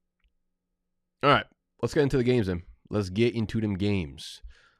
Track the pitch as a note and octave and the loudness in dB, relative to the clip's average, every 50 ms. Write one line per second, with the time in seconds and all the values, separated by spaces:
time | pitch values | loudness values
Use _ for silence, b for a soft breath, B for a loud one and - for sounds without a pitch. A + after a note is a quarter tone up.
0 | _ _ _ _ _ _ _ _ _ _ _ _ _ _ _ _ _ _ _ _ | _ _ _ _ _ _ _ _ _ _ _ _ _ _ _ _ _ _ _ _
1 | _ _ _ - - C#3+ C3+ A2 - _ _ _ _ _ _ - - A#2+ - E3 | _ _ _ 0 4 4 4 4 2 _ _ _ _ _ _ -6 -6 -2 2 2
2 | C#3+ C3+ C#3+ C3 A#2+ B2 B2+ B2 G2+ F#2 F2+ F2 - - - _ _ - - G#2 | 2 2 2 2 2 2 2 2 2 0 -2 -4 -6 -12 -20 _ _ -6 -4 -4
3 | G2+ F#2 F#2 G#2 A#2 A#2+ F2+ A#2 A2 G2 - A2 G#2+ G#2 G2+ F2 G2 G#2 G2+ F#2+ | -4 -2 0 0 0 0 0 -2 -6 -4 -4 -4 -2 -2 -2 -2 0 0 0 -2
4 | E2+ C#2 C2+ - - - - - - b b b b b b | -4 -6 -10 -14 -16 -18 -18 -18 -18 b b b b b b